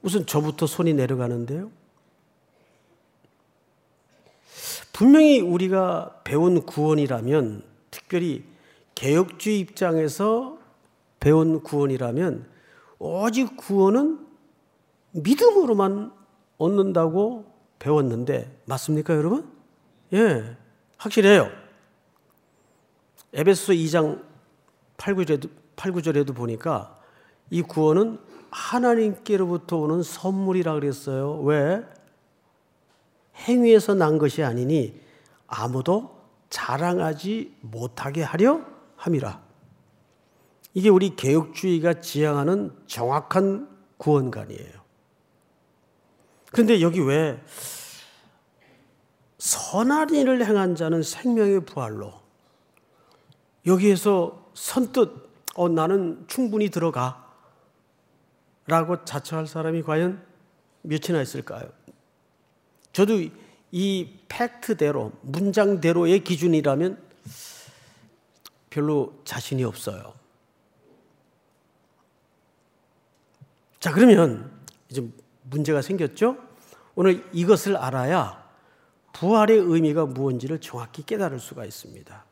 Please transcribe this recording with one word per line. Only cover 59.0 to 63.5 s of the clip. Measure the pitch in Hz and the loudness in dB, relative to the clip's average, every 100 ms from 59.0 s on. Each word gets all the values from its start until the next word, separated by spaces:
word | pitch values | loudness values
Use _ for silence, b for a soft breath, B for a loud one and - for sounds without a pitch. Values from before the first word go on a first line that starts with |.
자처할 | - 139 - 160 156 | -6 -12 -8 -8 -8
사람이 | 165 160 165 | -6 -4 -4
과연 | 160 156 180 185 - _ _ _ _ _ | -2 -2 -2 -4 -14 _ _ _ _ _
몇이나 | 160 151 165 170 | -8 -6 -2 -4
있을까요? | 131 135 - 113 123 - - _ _ _ _ _ _ _ _ _ _ | -4 -8 -12 -14 -16 -20 -20 _ _ _ _ _ _ _ _ _ _
저도 | - 202 220 160 b b | -2 0 0 -2 b b